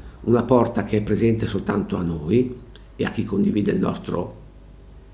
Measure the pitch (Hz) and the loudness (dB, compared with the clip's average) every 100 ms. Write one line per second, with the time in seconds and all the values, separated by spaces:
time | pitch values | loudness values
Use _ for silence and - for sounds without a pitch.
0 | - - - 117 113 123 113 - 101 107 | -18 -8 0 2 4 4 4 0 0 -2
1 | 107 101 110 110 113 98 139 104 - 95 | 0 2 2 2 0 -2 -2 -2 -2 -2
2 | 87 82 76 113 123 - - - - - | -2 -2 2 2 2 -4 -14 -20 -20 -4
3 | - - 104 98 101 104 101 - - - | -4 -2 -2 0 2 2 0 0 0 -2
4 | - 85 90 - - - - - - - | -4 -4 -6 -10 -20 -20 -20 -20 -20 -20
5 | - | -20